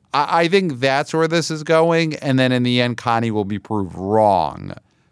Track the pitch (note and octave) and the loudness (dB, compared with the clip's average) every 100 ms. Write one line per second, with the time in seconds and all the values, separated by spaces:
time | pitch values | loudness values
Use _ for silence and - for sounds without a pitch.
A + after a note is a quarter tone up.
0 | _ C3+ C#3+ E3+ E3+ G3 F#3 B2 C3+ C3+ | _ -2 0 0 2 2 0 0 0 0
1 | D3+ D#3+ D#3+ E3 D3+ D#3 D3+ D#3+ E3 E3 | 0 -2 0 0 -2 -4 0 2 4 2
2 | D#3+ D3+ D3 C3 B2+ B2+ B2 B2 A#2+ A#2+ | 0 -4 0 2 2 2 0 0 0 -2
3 | B2+ A2+ A#2 G#2+ G2 G#2 - G#2+ F#2 E2+ | -2 0 0 -2 -4 -6 -6 -4 -4 -6
4 | F#2+ A2 G#2+ F#2 D#2 G1+ G1+ - - _ | 0 4 4 4 0 -6 -12 -14 -18 _
5 | _ | _